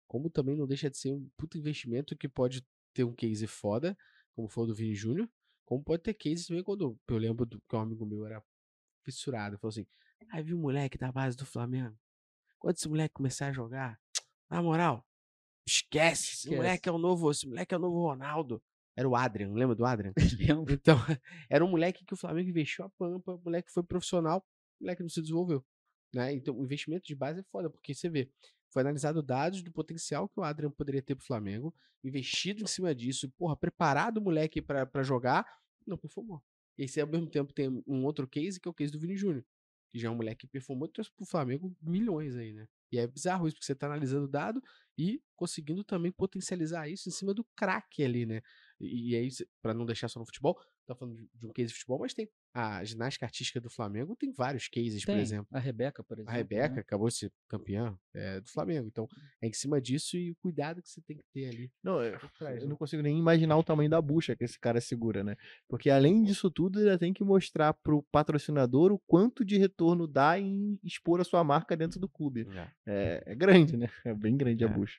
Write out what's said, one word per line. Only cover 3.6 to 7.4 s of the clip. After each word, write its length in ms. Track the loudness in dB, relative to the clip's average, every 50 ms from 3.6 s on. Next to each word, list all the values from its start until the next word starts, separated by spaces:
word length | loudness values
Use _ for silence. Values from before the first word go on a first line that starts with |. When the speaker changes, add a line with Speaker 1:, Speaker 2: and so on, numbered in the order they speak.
| -2 0 0 0 0 -2 -4 -4 _ _ _ _ _ _ -12
Speaker 1:
como 140 | -10 -10 -8
foi 160 | -4 -2 -2
o 20 | -2
do 60 | -2
Vini 200 | -2 -2 -4 -4
Júnior, 340 | -2 -2 -2 -2 -2 -2 -4 _ _ _ _ _ _ _
como 180 | -6 -6 -4 -2
pode 200 | -2 -2 -2 -2
ter 120 | -4 -6
cases 320 | -4 -2 -4 -4 -4 -4
também 160 | -6 -6 -6 -4
quando, 340 | -4 -4 -2 -2 -4 -4 -6 _ -2
eu 80 | -2
lembro 280 | 0 0 0 0 0